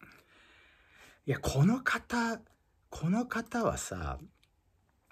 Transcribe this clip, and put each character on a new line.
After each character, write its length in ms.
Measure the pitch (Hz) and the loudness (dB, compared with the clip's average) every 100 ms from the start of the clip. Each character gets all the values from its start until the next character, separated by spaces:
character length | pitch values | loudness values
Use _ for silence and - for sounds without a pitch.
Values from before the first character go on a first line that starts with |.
| - - _ - - - - _ _ - - - - | -20 -20 _ -20 -20 -20 -20 _ _ -20 -20 -8 -2
い 60 | |
や、 80 | 131 | -2
こ 260 | - 135 175 | 0 4 6
の 160 | 254 | 4
方、 580 | 262 240 - 240 233 226 - _ _ _ _ | 2 -2 0 -2 0 -4 -10 _ _ _ _
こ 200 | - 160 | -4 0
の 160 | 220 247 | 0 0
方 380 | 226 233 240 | -4 -4 -2
は 140 | 214 - | 0 -2
さ、 400 | - 90 76 64 - _ _ _ _ _ _ _ _ | -4 -6 -6 -8 -12 _ _ _ _ _ _ _ _